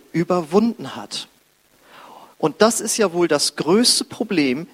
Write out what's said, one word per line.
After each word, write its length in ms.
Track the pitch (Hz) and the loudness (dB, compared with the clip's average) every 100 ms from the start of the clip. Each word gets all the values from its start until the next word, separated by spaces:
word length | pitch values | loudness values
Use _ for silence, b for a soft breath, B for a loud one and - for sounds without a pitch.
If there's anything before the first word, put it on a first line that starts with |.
| - | -6
überwunden 840 | 165 170 180 151 185 233 220 135 120 | -4 0 -2 0 2 2 -2 -10 -14
hat. 320 | 104 - - _ _ _ _ _ B B B B B B | -12 -12 -14 _ _ _ _ _ B B B B B B
Und 240 | 156 - | -2 2
das 200 | 220 - | 2 2
ist 160 | 214 - | -4 -2
ja 160 | 202 | -2
wohl 140 | 170 170 | 0 2
das 280 | 147 - - | 2 -2 -4
größte 480 | 147 202 240 - | 2 4 4 2
Problem, 640 | - - 220 180 139 131 175 | -2 -6 -2 0 0 0 -6